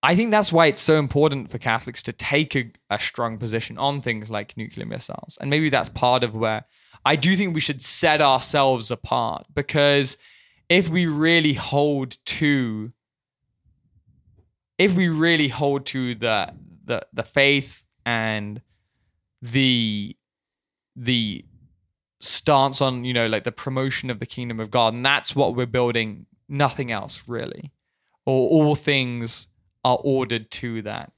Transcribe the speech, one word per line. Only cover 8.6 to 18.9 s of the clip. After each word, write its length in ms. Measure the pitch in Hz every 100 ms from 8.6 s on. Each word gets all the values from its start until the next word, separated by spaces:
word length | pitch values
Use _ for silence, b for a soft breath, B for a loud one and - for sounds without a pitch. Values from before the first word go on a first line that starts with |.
| 135 127 110
apart, 560 | 120 - 123 113 73 -
because 640 | - 139 151 143 143 131 - b b b b _
if 200 | 175 165
we 160 | 175 170
really 480 | 147 160 170 156
hold 640 | 127 - 143 147 143 127 - -
to, 640 | - 151 139 123 107 110 _ _ _ _ _ _ _ _ _ _ _ _ _ _ _ _ _ _ -
if 180 | 196 180
we 140 | 180
really 380 | 156 165 165 143
hold 380 | 120 143 139 135
to 280 | 135 127 113
the, 380 | 117 107 - - - -
the, 220 | - 117 -
the 100 | -
faith 600 | 113 - 139 143 131 - _ _ -
and 560 | 117 113 107 104 104 _ _ _